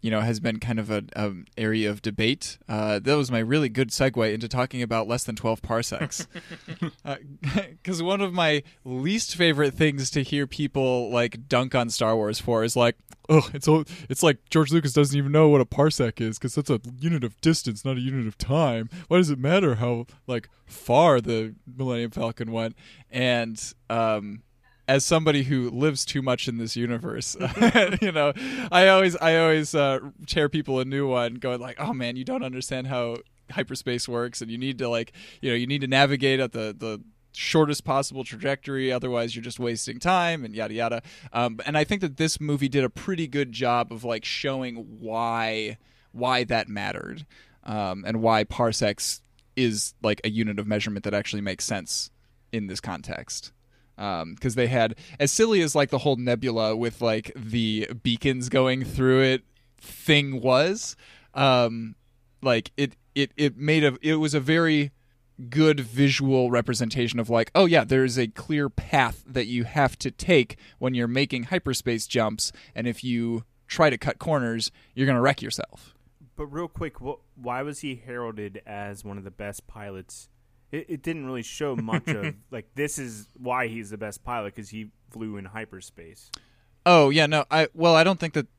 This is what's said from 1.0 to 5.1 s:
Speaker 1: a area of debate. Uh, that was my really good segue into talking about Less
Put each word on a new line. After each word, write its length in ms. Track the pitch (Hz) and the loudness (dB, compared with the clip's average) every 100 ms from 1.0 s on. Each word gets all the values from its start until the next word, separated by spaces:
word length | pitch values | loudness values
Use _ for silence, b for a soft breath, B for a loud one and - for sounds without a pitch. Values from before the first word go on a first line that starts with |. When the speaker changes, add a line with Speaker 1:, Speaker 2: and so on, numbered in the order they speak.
| 101 | -4
Speaker 1:
a 180 | - 104 95 - - | -6 -6 -6 -14 -6
area 320 | 110 110 107 | -2 0 -2
of 100 | 107 | -2
debate. 580 | 110 104 113 139 - - - | -6 0 0 0 -4 -14 -6
Uh, 300 | 110 107 104 | -4 0 0
that 140 | 95 147 | 2 0
was 140 | 131 | 2
my 100 | 120 | -2
really 280 | 113 147 139 | 0 0 0
good 220 | 110 127 | -2 -2
segue 420 | - 135 123 110 | 0 0 2 0
into 140 | 107 113 | -2 -4
talking 320 | 123 127 127 | -4 -4 -4
about 280 | 120 113 | -2 -2
Less 160 | 107 | -2